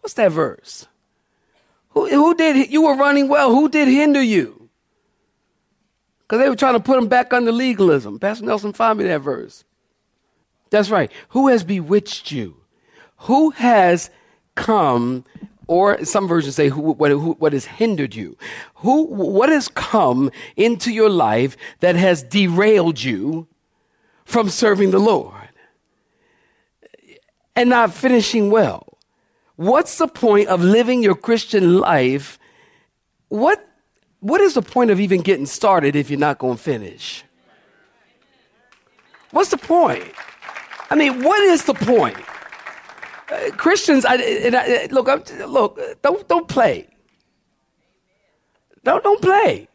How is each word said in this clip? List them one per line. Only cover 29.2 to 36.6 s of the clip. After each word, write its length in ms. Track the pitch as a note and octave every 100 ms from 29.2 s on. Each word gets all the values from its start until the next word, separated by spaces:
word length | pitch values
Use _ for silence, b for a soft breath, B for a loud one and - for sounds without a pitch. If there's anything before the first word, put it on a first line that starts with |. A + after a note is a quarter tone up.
| _ _ _ _
What's 400 | F3 C4 E4+ -
the 120 | D#4+
point 400 | - A#3+ G#3 G#3
of 120 | F#3
living 420 | F3 A3 A#3+ B3
your 120 | A3
Christian 640 | F#3 - A#3 - G#3+ F3+ F3+
life? 600 | F#3+ D#3+ B2+ C3+ C#3 - b b b b b _ _ _ _
What, 380 | G#3 C#4 G#4 _ _ _ _ _ _
what 220 | G3 E4+
is 100 | G4
the 80 | C4+
point 280 | G3 - A#3+
of 100 | F#3+
even 220 | G3+ F#3
getting 240 | E3+ F3 C#3
started 500 | - G#3 F#3 C#3+ D3
if 140 | C#3+
you're 80 | C#3+
not 200 | D3 C#3
gonna 200 | B2+
finish? 640 | A#2+